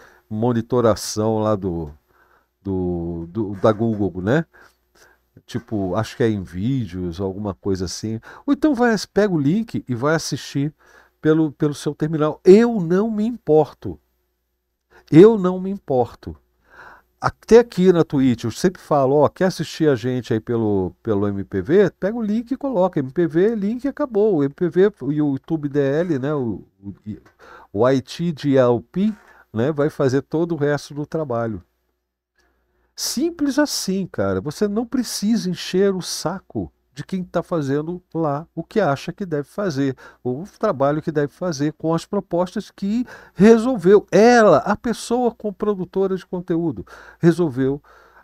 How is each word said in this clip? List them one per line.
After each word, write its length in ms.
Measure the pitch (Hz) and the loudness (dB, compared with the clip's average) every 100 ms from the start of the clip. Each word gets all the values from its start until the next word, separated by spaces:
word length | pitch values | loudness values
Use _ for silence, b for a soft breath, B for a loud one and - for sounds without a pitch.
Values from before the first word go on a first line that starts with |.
| b b - | b b -12
monitoração 1120 | 107 123 117 113 123 113 98 - 107 110 110 | -4 0 0 0 2 2 0 -4 -2 -2 0
lá 160 | 107 104 | 0 -2
do, 340 | 95 85 76 76 _ _ _ _ _ _ | -2 -6 -8 -14 _ _ _ _ _ _
do, 640 | 98 92 90 87 85 85 85 | -6 -4 -4 -4 -6 -8 -8
do, 280 | 107 98 98 | -6 -6 0
da 160 | 117 | 0
Google, 500 | 101 113 101 95 90 | 0 -2 -2 -4 -2
né? 240 | 95 156 160 b b b _ b b b _ - _ | -2 0 -2 b b b _ b b b _ -20 _
Tipo, 500 | 117 - 107 92 107 | -12 -6 -6 -2 -4
acho 200 | 110 - | -4 -2
que 80 | |
é 60 | 113 | 0
em 120 | 104 | 0
vídeos, 800 | 87 90 113 135 101 90 90 82 | -6 -6 -2 -2 -4 -6 -8 -6
alguma 340 | 95 95 104 | -6 -6 -8
coisa 320 | - 101 92 92 | -6 -4 -2 -4
assim. 360 | - 107 110 B B - | -6 -8 -8 B B -4
Ou 80 | |
então 200 | 285 311 | 0 0
vai, 220 | 233 240 214 - | 2 2 0 -2
pega 200 | 196 208 | 0 2
o 60 | 165 | 2
link 440 | 139 214 220 107 - | 2 0 -2 -8 -6
e 40 | |
vai 220 | 117 143 160 | -4 0 -2
assistir 580 | - 135 - 139 147 _ b b b _ | -2 -8 -6 -4 -4 _ b b b _
pelo, 320 | 156 160 156 | 2 2 2
pelo 220 | - 151 | 0 -4
seu 200 | 143 156 | -2 -8
terminal. 460 | 143 156 156 151 - 185 | -4 -4 0 -2 2 8
Eu 340 | 208 240 226 | 8 8 0
não 320 | 160 185 226 | 0 0 0
me 140 | 208 220 | -2 -4
importo. 720 | 233 - 156 147 - 101 78 _ _ _ _ _ _ _ _ _ b b | -4 2 4 4 -4 -12 -12 _ _ _ _ _ _ _ _ _ b b
Eu 260 | 147 214 220 | 10 10 8
não 220 | 180 185 | -2 -4
me 100 | 190 | -6
importo. 640 | 202 - 127 113 - 90 78 _ _ B B B B B - | -10 -2 -2 -2 -6 -16 -16 _ _ B B B B B -8
Até 400 | 123 - - 226 | -8 -8 6 6
aqui 320 | 233 - 185 | 6 2 4
na 140 | 170 156 | 4 2
Twitch, 400 | 143 131 117 117 | 2 2 2 -4
eu 60 | |
sempre 300 | - 175 175 | -2 -2 -2
falo, 340 | - 147 131 147 | -2 0 2 4
"Ó, 120 | 135 | 2
quer 180 | - 185 | 2 -2
assistir 440 | - 151 - 156 | -2 -10 0 2
a 60 | 123 | 2
gente 380 | 127 127 113 | -2 -6 -2
aí 60 | 113 | -4
pelo, 560 | 117 117 107 101 90 - | -2 -2 0 0 -2 -6
pelo 240 | 113 101 104 | -4 0 0
M 160 | 98 | -4
P 180 | 90 98 | -6 -6
V?" 300 | 92 190 185 - | 0 2 2 0
Pega 180 | 185 240 | -6 -4
o 40 | |
link 300 | 208 220 233 | -4 -4 -4
e 60 | 262 | -8
coloca, 420 | 277 208 185 165 | -4 -2 0 -2
M 120 | 131 | -4
P 160 | 180 165 | -2 0
V, 280 | 160 208 226 | 2 0 0
link 280 | 196 240 | -4 -4
e 40 | 277 | -6
acabou. 480 | - 285 202 214 160 | -6 -4 0 2 2
O 60 | |
M 100 | 139 | -2
P 160 | - 175 | -2 -2
V 240 | 180 202 - | 2 2 0
e 200 | 135 151 | -6 -2
o 120 | 147 | -2
YouTube 340 | 135 - 160 143 | -4 -4 -6 -2
D 120 | 143 | -2
L, 400 | 135 147 185 135 | 0 0 -2 -2
né, 140 | 135 | -2
o, 300 | 147 120 85 - _ | -4 -4 -8 -12 _
o, 120 | 98 90 107 95 _ _ B B B | -18 -16 -14 -16 _ _ B B B
o 160 | 101 127 | 0 2
I 120 | 135 | 2
T 300 | - - 175 | -2 -6 -6
de 240 | 143 143 135 | -4 0 4
L 260 | 123 120 - | 4 2 -2
P, 200 | 180 214 202 b b b | -2 -2 -2 b b b
né, 220 | 107 135 | -4 -2
vai 160 | 143 151 | 0 -2
fazer 320 | - 139 135 | 0 0 0
todo 320 | - 156 170 | -2 -4 -2
o 40 | 160 | -2
resto 360 | 147 147 - | -2 -2 -6
do 120 | 147 147 | -12 -8
trabalho. 560 | 160 147 117 113 98 _ _ _ _ _ _ _ _ _ _ _ _ _ - | -6 -4 -4 -4 -8 _ _ _ _ _ _ _ _ _ _ _ _ _ -12
Simples 600 | - 233 339 339 277 262 | -8 -4 -4 -2 -2 0
assim, 480 | 294 - - 190 180 | -2 -2 -4 -4 -4
cara. 340 | - 98 95 | -4 -2 -2
Você 280 | 135 - 208 | -4 -4 -2
não 180 | 208 247 | -2 -4
precisa 640 | 262 226 - 202 220 180 | -4 -4 -4 -2 -2 -2
encher 460 | 165 - 185 202 185 | -8 -4 0 0 0
o 60 | |
saco 680 | - - 156 185 _ 110 82 _ _ | -6 -8 -8 -8 _ -10 -10 _ _
de 100 | - | -18
quem 200 | - 185 | -8 -8
tá 180 | 180 175 | -6 -6
fazendo 580 | - 170 135 143 156 180 _ | -4 -4 -2 -4 -4 -10 _
lá 320 | 165 156 143 165 | -4 -4 -4 -8
o 100 | 165 | -12
que 160 | - 214 | -6 -2
acha 320 | 170 135 - | 0 -2 -6
que 140 | - 185 | -10 -6
deve 220 | 147 139 | -6 -6
fazer, 500 | - 202 135 139 131 B B | -6 -4 -2 -2 -4 B B
ou 200 | 127 131 | -8 -6
o 40 | 202 - | -10 -4
trabalho 420 | 220 131 139 151 | -4 0 0 0
que 100 | 170 | -2
deve 220 | 151 143 | -2 -4
fazer, 400 | - 180 139 151 | -4 -6 -2 -4
com 180 | - 160 | -4 -4
as 140 | 165 - | -4 -2
propostas 640 | 202 - 170 185 220 - | -8 -4 -4 -4 -6 -12
que 340 | - 196 233 240 B B | -8 -4 -4 -6 B B
resolveu. 720 | - 214 226 240 240 175 208 - | 6 8 8 4 0 6 6 6
Ela, 460 | 190 233 240 208 143 | 4 6 6 6 4
a 160 | 180 208 | 2 -4
pessoa 560 | 240 - - 240 240 | -4 -6 -4 -2 -2
com 200 | 233 214 | -4 -10
produtora 640 | 185 208 190 180 190 190 185 | -4 -4 -4 -6 -2 -2 -4
de 80 | |
conteúdo, 600 | - 180 180 165 165 110 - B B B | -6 -10 -4 -2 -2 -6 -12 B B B
resolveu, 640 | 170 160 165 127 135 143 b b b b | 2 4 -2 0 -2 -2 b b b b